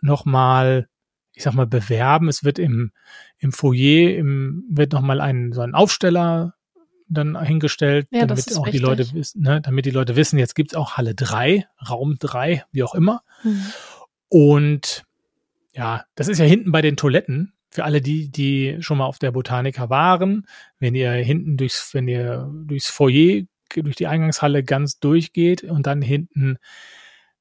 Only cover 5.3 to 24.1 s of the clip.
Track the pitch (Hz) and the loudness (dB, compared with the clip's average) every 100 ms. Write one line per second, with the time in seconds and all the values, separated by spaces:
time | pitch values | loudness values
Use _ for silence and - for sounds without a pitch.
5.3 | 127 120 123 120 147 202 - 185 175 170 | -2 -2 -4 -2 2 2 2 0 2 2
6.3 | 165 170 - _ _ 330 _ _ 151 151 | 0 -4 -8 _ _ _ _ _ -4 -4
7.3 | 156 160 160 151 - 143 143 143 240 233 | -4 0 0 0 0 2 2 0 0 0
8.3 | 127 - 185 151 143 131 127 120 156 143 | 0 -4 -4 -2 0 0 0 -2 -4 -8
9.3 | - 139 151 143 131 135 131 123 123 151 | -2 0 0 0 -2 0 -2 0 2 2
10.3 | 147 120 - 147 160 143 - 117 104 117 | 2 0 0 -4 -4 -6 -4 -4 -4 -4
11.3 | 110 131 196 - _ 123 120 139 147 143 | 0 2 2 -2 _ -10 -6 -4 -4 -6
12.3 | 127 143 165 - 139 123 190 175 240 - | -4 -2 -4 -4 -4 -4 2 0 0 -8
13.3 | _ 226 202 196 - - - - _ _ | _ -4 -4 -6 -12 -18 -20 -20 _ _
14.3 | 170 147 147 147 147 - - - _ _ | 6 8 6 4 0 -4 -10 -14 _ _
15.3 | _ _ _ _ - 117 113 - - 147 | _ _ _ _ -10 -6 -6 -10 -6 -2
16.3 | 180 151 196 196 160 156 143 147 127 - | 2 6 4 4 2 2 0 0 0 0
17.3 | 135 190 - _ - 151 147 135 156 151 | -4 -6 -10 _ -8 -2 -2 0 -4 -6
18.3 | 139 139 139 135 160 170 147 131 139 135 | -4 -2 -2 -4 -6 -4 -2 -2 -4 -4
19.3 | 127 - 123 127 131 120 131 170 180 190 | -4 -4 -4 -4 -6 -2 0 2 2 0
20.3 | 208 196 - - _ 123 127 127 120 120 | -2 -6 -20 -20 _ -2 0 0 -2 0
21.3 | 156 160 139 131 - - 139 127 123 120 | -2 -2 -2 -2 -4 -6 -4 -2 -4 -4
22.3 | 123 135 151 156 143 - - 139 135 170 | -6 -10 -12 -8 -8 -6 0 2 6 4
23.3 | 202 185 _ _ - 147 135 165 | 4 -4 _ _ -6 -6 -4 -4